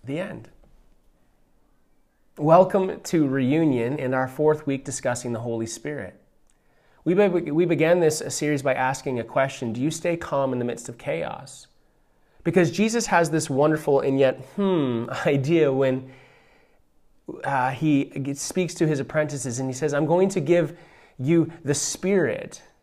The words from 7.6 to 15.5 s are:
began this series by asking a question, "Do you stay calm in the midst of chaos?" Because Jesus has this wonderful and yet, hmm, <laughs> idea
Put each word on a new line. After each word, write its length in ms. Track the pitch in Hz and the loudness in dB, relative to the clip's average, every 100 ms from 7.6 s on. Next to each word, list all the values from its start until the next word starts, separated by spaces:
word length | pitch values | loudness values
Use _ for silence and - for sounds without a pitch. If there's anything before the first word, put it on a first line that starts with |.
began 340 | 175 156 156 175 | 2 2 4 6
this 240 | 160 151 - | 4 2 -6
series 340 | - 151 147 | -4 -2 0
by 120 | 135 | 0
asking 440 | 127 127 135 143 123 | 0 -2 -2 -6 -6
a 60 | |
question, 480 | 113 - 135 - 120 | -4 0 -2 -2 -6
"Do 80 | 113 | -2
you 100 | 143 | -4
stay 260 | 156 175 170 | -2 -4 -4
calm 360 | - 139 135 | -2 -2 0
in 80 | 123 | -2
the 40 | |
midst 240 | 120 - - | -4 -6 -10
of 80 | 120 | -12
chaos?" 680 | - 160 147 - - - - _ _ _ _ _ _ _ | -8 -6 -6 -10 -16 -20 -20 _ _ _ _ _ _ _
Because 260 | - 185 170 | 0 2 2
Jesus 360 | - 220 233 226 | 2 0 0 2
has 240 | 180 165 | 2 2
this 200 | 156 151 | 0 -2
wonderful 480 | 135 151 156 156 139 | 2 2 2 2 2
and 180 | 139 135 | 2 2
yet, 180 | 131 131 - | 2 0 -10
hmm, 520 | - 196 180 135 117 117 - | -4 0 2 0 -2 -4 -4
<laughs> 100 | 175 | 0
idea 460 | 143 135 | 0 2